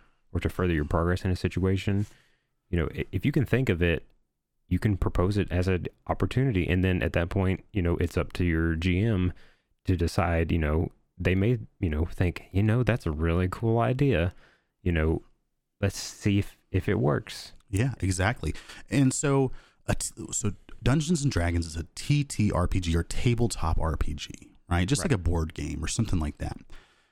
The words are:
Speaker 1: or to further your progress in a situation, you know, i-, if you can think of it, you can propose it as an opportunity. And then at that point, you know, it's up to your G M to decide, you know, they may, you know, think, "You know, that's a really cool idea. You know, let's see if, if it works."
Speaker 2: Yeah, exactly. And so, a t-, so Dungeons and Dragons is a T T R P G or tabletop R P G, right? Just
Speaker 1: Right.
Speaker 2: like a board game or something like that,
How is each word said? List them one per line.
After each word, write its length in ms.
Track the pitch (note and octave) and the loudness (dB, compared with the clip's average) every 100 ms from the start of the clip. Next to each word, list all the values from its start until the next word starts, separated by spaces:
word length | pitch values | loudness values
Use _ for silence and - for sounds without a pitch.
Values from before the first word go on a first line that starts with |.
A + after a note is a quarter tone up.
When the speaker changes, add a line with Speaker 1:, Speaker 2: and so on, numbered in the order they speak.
| _ _ _ | _ _ _
Speaker 1:
or 80 | F2+ | -4
to 100 | F#2+ | -4
further 240 | - F2+ | -2 0
your 120 | D#2+ C#2+ | 0 0
progress 380 | E2+ E2+ F2+ | 0 2 0
in 80 | F#2+ | 0
a 40 | F2+ | -2
situation, 680 | F2+ F2+ F#2+ G2 G2+ G2 G#2 - _ _ _ _ - | -2 0 0 0 0 -2 -4 -10 _ _ _ _ -4
you 80 | F2 | -2
know, 120 | - - | -2 -4
i-, 100 | - | -6
if 140 | F#2+ C#3 | -2 0
you 60 | |
can 140 | D3 A2 | 0 2
think 240 | A#2+ C3 | 0 2
of 120 | E2+ | 2
it, 220 | F2 E2 - _ _ _ _ _ - | 2 2 -4 _ _ _ _ _ -4
you 120 | F2+ | 0
can 180 | A2 F#2+ | 2 2
propose 400 | G2+ F2 F#2 G#2 | 0 2 2 2
it 100 | F2+ | 0
as 160 | F2 F#2 | 0 2
an 180 | F2+ F2 _ - | 0 -4 _ -6
opportunity. 600 | E2+ G#2 B2 C3+ F#2 C#2+ | -2 0 0 0 0 2
And 160 | F#2 | 2
then 200 | F#2 F#2 | 2 2
at 100 | - | 0
that 160 | - E2+ | 0 0
point, 340 | F#2+ F#2 F#2 - | 0 0 -2 -4
you 120 | G2+ | -2
know, 120 | F2 E2+ | 0 0
it's 200 | F2 F2+ | 0 -2
up 160 | - | -4
to 100 | - | 0
your 320 | F2 D#2+ E2 D#2+ | 0 2 0 0
G 240 | F2+ F2 | 0 2
M 320 | A2+ F#2+ F2+ - - _ _ _ - | 2 2 0 -4 -16 _ _ _ -2
to 100 | F2 | 0
decide, 560 | E2 - E2+ E2+ E2 | 0 0 0 2 2
you 60 | E2+ | 2
know, 340 | D2+ D#2 - - _ - | 2 0 -2 -6 _ -2
they 160 | F#2 F#2 | 0 2
may, 240 | G#2 A#2 - - | 2 0 -4 -4
you 100 | E2+ | -2
know, 160 | D2+ E2 | -2 -2
think, 400 | - F2+ - - | 0 -2 -2 -4
"You 120 | F#2+ | 0
know, 180 | G#2+ A#2+ | 2 2
that's 240 | A2+ A#2+ E2 | 2 0 0
a 60 | |
really 360 | D2+ E2 E2+ F#2 | 0 2 2 0
cool 300 | - A#2 A2+ | 0 0 2
idea. 560 | A#2 B2+ C#3 E2 F2+ - - _ _ _ | 2 2 2 2 0 -4 -20 _ _ _
You 100 | F2+ | -2
know, 300 | E2 D#2+ D#2+ - _ _ _ _ - | 2 2 0 -6 _ _ _ _ -4
let's 200 | G2 - | -4 -4
see 400 | - - G#2+ G2 | -12 -4 0 2
if, 180 | - - _ | 0 -8 _
if 180 | F#2+ G#2 | -2 0
it 100 | G2 | 0
works." 540 | C#3 C3+ - - - - - | 2 0 -4 -16 -16 -20 -4
Speaker 2:
Yeah, 240 | G2 C3 - | -2 0 -2
exactly. 560 | F#2+ F#2 G2 B2 D#2+ - - - - | -2 0 0 -2 -4 -6 -10 -18 -2
And 240 | B2 C3 | 2 2
so, 380 | - C#3+ C#3 C3 - - _ - | 2 0 0 0 -4 -16 _ -4
a 60 | |
t-, 160 | - - - - | -4 -4 -10 -10
so 220 | - G#2 - - - | -4 -4 -4 -12 -2
Dungeons 400 | - D#3 D3+ E3 | 2 2 2 0
and 100 | C#3 | 0
Dragons 360 | F2 E2+ E2+ E2 | 0 0 0 -2
is 80 | D#2+ | -6
a 100 | E2 | -10
T 300 | - - D3 | -6 0 0
T 280 | C#3 - G#2 | 0 0 0
R 160 | E2 F2 | 2 2
P 120 | F#2 | 0
G 160 | E2+ E2+ | 0 0
or 60 | |
tabletop 760 | - - B2 A#2 A#2 - D#2 - | 0 0 2 2 0 0 0 0
R 160 | D#2+ D#2 | 0 0
P 200 | - D#2 | -2 -2
G, 140 | - - - - - | -10 -16 -20 -12 -2
right? 200 | F2 F2+ | 0 2
Just 140 | C#3 | 0
Speaker 1:
Right. 100 | F3+ | 0
Speaker 2:
like 40 | A2 | 0
a 60 | |
board 320 | E2 E2 D#2+ | 0 0 -2
game 300 | - D2+ D2 | -6 -8 -6
or 40 | D#2+ | -4
something 320 | - D#2 F2 | -2 0 0
like 200 | D2+ - | -2 -4
that, 180 | - - - - - _ _ | -8 -10 -16 -18 -20 _ _